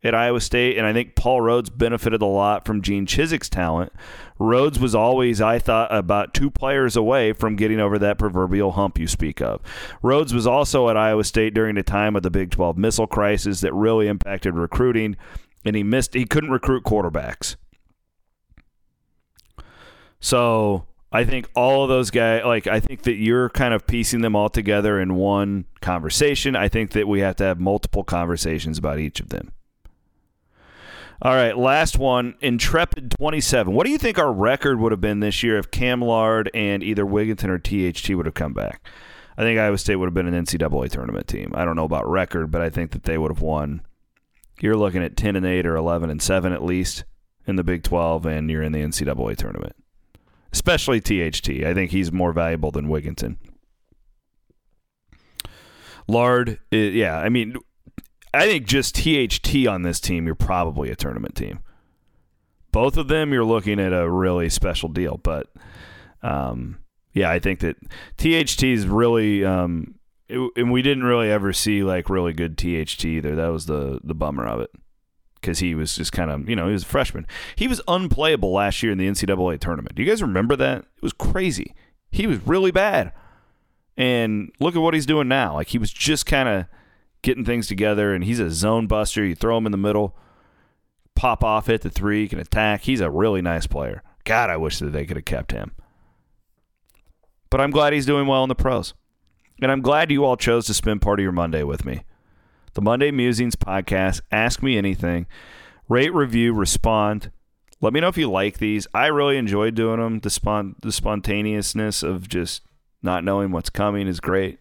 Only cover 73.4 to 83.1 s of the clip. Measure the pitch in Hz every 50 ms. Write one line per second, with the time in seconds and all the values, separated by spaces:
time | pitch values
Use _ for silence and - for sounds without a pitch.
73.4 | 82 85 82 80 80 82 76 73 69 69 67 64 - 71 80 78 76 73 73 65
74.4 | 58 55 55 58 58 - _ - - _ _ _ _ _ _ _ _ _ _ _
75.4 | - - 85 - 92 90 82 78 78 78 - - 80 - - - 87 80 76 71
76.4 | 69 - 117 104 82 92 104 98 85 - - 139 131 - - - 76 - - -
77.4 | - - - - - 262 202 - - - 175 185 185 175 - - 151 156 156 123
78.4 | 98 98 90 98 101 101 - - - 113 101 92 92 95 101 - - 95 98 92
79.4 | 92 90 82 73 - 87 85 73 55 - - - 110 165 214 117 202 139 95 92
80.4 | 104 117 143 131 135 135 131 - - _ _ _ - - - _ - - - 185
81.4 | 185 185 147 - - - - - _ _ _ _ _ _ - - 202 226 156 101
82.4 | 95 113 160 190 190 185 175 185 196 214 196 165 104 85